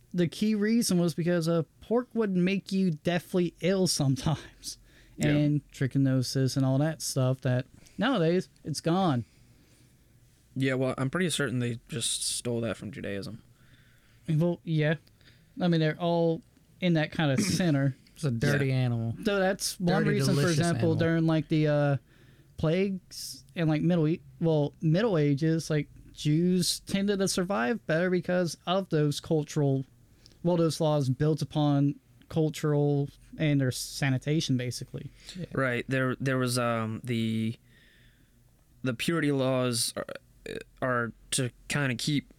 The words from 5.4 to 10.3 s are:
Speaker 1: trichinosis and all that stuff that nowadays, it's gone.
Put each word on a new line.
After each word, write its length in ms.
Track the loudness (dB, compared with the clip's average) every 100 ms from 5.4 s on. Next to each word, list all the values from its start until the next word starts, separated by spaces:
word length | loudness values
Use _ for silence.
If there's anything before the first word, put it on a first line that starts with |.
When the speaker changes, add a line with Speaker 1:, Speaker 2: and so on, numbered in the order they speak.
| 4 2 -2
Speaker 1:
trichinosis 840 | -4 0 2 4 2 0 0 2 2
and 100 | 2
all 120 | 2
that 220 | 0 -2
stuff 400 | -4 0 0 0
that 240 | 0 -2 -2 -14 -14 -2
nowadays, 500 | 0 2 2 2 -2 _
it's 160 | -8 -4
gone. 440 | 0 0 2 0 -4 _ -20 -20 _ _ -20 _ _ _ _